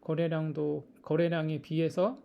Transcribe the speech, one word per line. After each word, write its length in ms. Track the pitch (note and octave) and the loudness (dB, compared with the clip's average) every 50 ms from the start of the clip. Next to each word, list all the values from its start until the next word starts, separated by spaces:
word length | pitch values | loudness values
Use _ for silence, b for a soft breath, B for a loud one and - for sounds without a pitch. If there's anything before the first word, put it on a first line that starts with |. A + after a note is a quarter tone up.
거래량도, 840 | - - D#3+ D#3 E3+ E3 D#3+ D#3+ D#3 D#3 D3 D#3 D3+ D3 D3 D3 C#3 - - - | -4 -2 0 0 0 0 0 0 -2 -2 -2 -2 -2 -2 -2 -4 -6 -10 -18 -10
거래량에 600 | - - D3+ D#3+ E3+ E3+ E3+ E3 D#3 D#3 D#3 C#3+ | -4 0 2 2 4 2 2 0 0 -2 -2 -4
비해서. 600 | - - D#3 D#3+ D#3+ D#3+ D#3+ F3+ F3+ A3 C4 - | -4 -2 0 0 0 0 2 2 0 0 0 -4